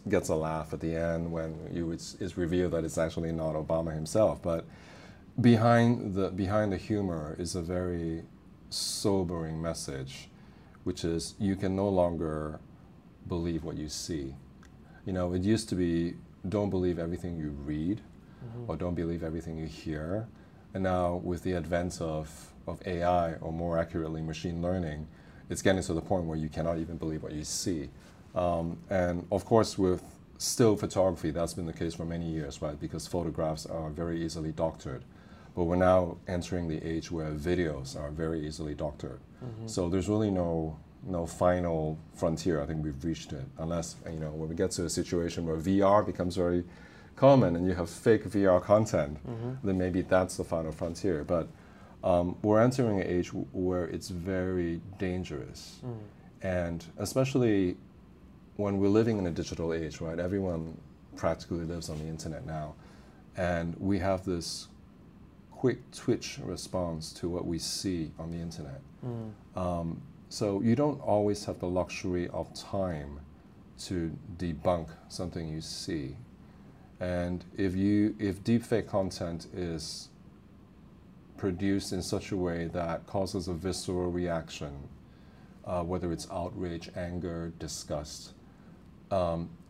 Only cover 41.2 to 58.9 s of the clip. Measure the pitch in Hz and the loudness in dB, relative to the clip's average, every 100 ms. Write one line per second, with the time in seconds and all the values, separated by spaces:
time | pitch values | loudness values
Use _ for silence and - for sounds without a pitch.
41.2 | 85 - 90 90 87 80 78 78 - - | -4 4 4 6 2 0 0 -4 -8 -2
42.2 | 85 80 95 78 71 78 76 67 80 78 | 0 2 2 0 0 -2 -4 -4 -4 -4
43.2 | - 73 67 - 82 85 82 - - 80 | -6 -10 -10 -6 -2 -2 -4 -8 -8 -6
44.2 | 78 78 80 82 92 - 80 90 82 87 | -6 -4 -4 0 0 2 -2 0 0 0
45.2 | 85 87 82 80 82 98 98 104 95 90 | 0 -2 -2 0 4 6 8 8 6 0
46.2 | 90 92 87 90 87 - - - - - | -2 2 2 2 0 -8 -20 -20 -12 6
47.2 | 135 135 92 85 92 87 85 - 123 110 | 8 10 8 4 2 2 -2 2 6 6
48.2 | - 101 98 90 - 107 107 87 73 76 | 4 4 8 8 8 6 6 2 0 -4
49.2 | 135 113 120 131 101 92 92 90 - 92 | -8 -6 -6 -4 0 2 2 2 4 4
50.2 | 87 - 90 82 80 78 85 85 101 78 | 4 -2 -2 -2 -2 -4 -4 -2 0 0
51.2 | 76 87 76 - - - - - 92 87 | 2 0 0 -10 -20 -20 -20 -4 2 4
52.2 | 90 90 104 107 123 131 117 98 85 90 | 4 0 6 8 8 6 2 2 2 0
53.2 | 87 98 - 92 92 90 82 85 - 90 | 0 -4 -6 -2 0 0 -2 -4 -6 -6
54.2 | 90 92 92 92 85 82 85 - 92 90 | -2 0 0 0 0 -2 -6 -4 -2 -2
55.2 | 82 71 53 - - - 127 113 104 - | -4 -6 -8 -12 -16 -12 -10 -10 -12 -18
56.2 | - - 95 90 85 85 - - 104 131 | -20 -6 -2 0 0 -4 -8 -6 -2 2
57.2 | 135 135 117 101 90 - - - - - | 4 4 6 6 4 0 -10 -20 -20 -20
58.2 | - - - - 101 98 98 | -20 -20 -12 -2 0 4 6